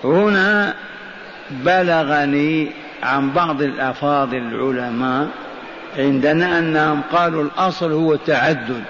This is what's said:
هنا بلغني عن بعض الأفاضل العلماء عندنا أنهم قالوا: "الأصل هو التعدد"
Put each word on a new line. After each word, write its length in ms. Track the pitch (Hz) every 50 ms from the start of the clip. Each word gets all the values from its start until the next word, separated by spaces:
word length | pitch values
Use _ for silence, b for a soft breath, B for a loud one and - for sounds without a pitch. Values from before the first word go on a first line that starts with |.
| -
هنا 680 | 131 151 180 202 208 202 196 190 202 214 208 202 202 - - - - - - - - - - - - - - - -
بلغني 1200 | 143 131 127 165 180 185 185 175 170 160 156 139 151 147 143 143 143 143 147 151 160 160 156 - - - - - - - -
عن 280 | 127 131 139 139 139
بعض 300 | 135 175 175 165 151 135
الأفاضل 760 | 147 139 - - 135 131 123 - 143 143 147 143 139 127 123 127
العلماء 920 | 123 117 113 113 123 135 131 123 123 123 117 117 127 131 127 131 147 160 - - - - - - - - - - - - - 143
عندنا 640 | 135 139 139 131 127 147 156 165 175 180 175 170
أنهم 420 | 165 165 160 156 151 156 151 143 135 -
قالوا: 320 | 156 170 175 170 160 160 151
"الأصل 480 | 143 - - 185 190 170 - 175 165
هو 220 | 156 156 165 160 151
التعدد" 680 | 143 - - 151 127 120 151 160 135 117 110 127 117 104 -